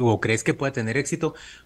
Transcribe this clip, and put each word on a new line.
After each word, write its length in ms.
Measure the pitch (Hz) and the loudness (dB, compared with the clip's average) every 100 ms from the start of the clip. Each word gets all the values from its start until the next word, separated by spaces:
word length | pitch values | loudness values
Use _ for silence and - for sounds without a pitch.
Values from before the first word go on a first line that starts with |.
o 180 | 123 104 | 2 4
crees 200 | 107 113 | 2 0
que 120 | - | 0
pueda 180 | 147 135 | 0 -2
tener 240 | 127 110 120 | -2 -2 -2
éxito, 380 | 139 156 156 - - - | -2 -2 -4 -4 -18 -20